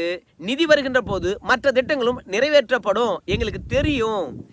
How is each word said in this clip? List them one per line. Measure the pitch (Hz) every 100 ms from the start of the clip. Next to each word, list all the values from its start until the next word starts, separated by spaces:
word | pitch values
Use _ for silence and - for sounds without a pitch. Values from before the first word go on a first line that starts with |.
| 170 175 - -
நிதி | 180 269 330
வருகின்ற | 294 269 254
போது | 190 190 170 196
மற்ற | 185 247 277
திட்டங்களும் | 247 247 294 233 247 -
நிறைவேற்றப்படும், | 196 285 294 226 247 208 202 240 170
எங்களுக்கு | - 208 160 90 -
தெரியும், | - 302 277 220 214 147 110 -